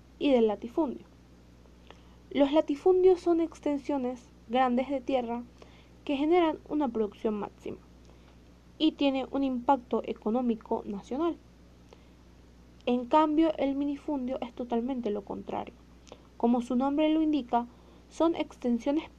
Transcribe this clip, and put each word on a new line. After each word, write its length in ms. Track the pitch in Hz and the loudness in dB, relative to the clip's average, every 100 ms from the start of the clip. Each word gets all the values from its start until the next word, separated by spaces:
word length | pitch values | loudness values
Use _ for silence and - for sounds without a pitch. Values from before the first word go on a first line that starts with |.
| - - | -20 -2
y 140 | 294 | 2
del 160 | 247 220 | 4 4
latifundio. 580 | 202 233 - 285 - - - - - - - - - - - - - - | 0 -4 -2 -2 -4 -16 -20 -20 -20 -20 -20 -20 -20 -20 -20 -20 -20 -6
Los 200 | 269 277 | 0 2
latifundios 680 | 311 311 285 370 370 370 349 | 2 0 2 4 6 6 4
son 220 | 339 339 | 2 0
extensiones 880 | 330 - 302 285 - 285 247 254 - - - | 0 -4 -4 -4 -2 -4 -4 -6 -14 -20 -4
grandes 420 | 247 262 240 262 | 0 2 2 0
de 120 | 277 | -4
tierra 420 | 247 262 233 240 240 - - - - - - | -2 -2 -2 -6 -10 -18 -20 -20 -20 -12 -6
que 120 | 277 | -2
generan 420 | 302 359 320 - - | 2 4 4 0 -4
una 180 | 302 269 | -2 0
producción 460 | 233 208 - 226 208 | -2 -4 -2 -4 -4
máxima 420 | - - - - - - - - - - - - - - | -6 -10 -12 -12 -16 -20 -20 -20 -20 -20 -20 -20 -20 -2
y 160 | 311 | 0
tiene 340 | - 285 269 254 | 2 0 0 -2
un 120 | 277 | -2
impacto 580 | 269 254 247 269 - 226 - | -2 0 2 2 0 -4 -4
económico 760 | 220 214 240 247 226 - 226 - | -4 -2 0 0 -2 -4 -6 -6
nacional. 520 | 202 - 254 339 - - - - - - - - - - - - - - - - | -10 -6 -2 -2 -4 -12 -20 -20 -20 -20 -20 -20 -20 -20 -20 -20 -20 -20 -8 -2
En 200 | 247 240 | -2 2
cambio, 500 | 311 311 302 320 - | 2 4 2 2 0
el 180 | 269 277 | -2 -2
minifundio 640 | 285 285 - 285 247 262 | -4 -4 -6 -4 -4 -6
es 120 | 247 | -8
totalmente 560 | - 240 233 240 254 226 | -10 -4 -2 -2 -4 -4
lo 140 | 208 | -6
contrario. 500 | - 196 - 185 - - - - - - - - | -8 -12 -8 -8 -8 -14 -20 -20 -20 -20 -20 -2
Como 260 | 233 247 | 2 2
su 140 | 240 247 | 0 0
nombre 340 | 277 285 311 | 0 2 2
lo 120 | 311 | 2
indica, 440 | 311 302 240 240 240 - - - - | 2 0 0 -2 -2 -12 -20 -20 -12
son 260 | - 330 339 | 0 0 0
extensiones 760 | 302 - 247 233 285 302 - | -6 -6 -2 -2 0 -2 -4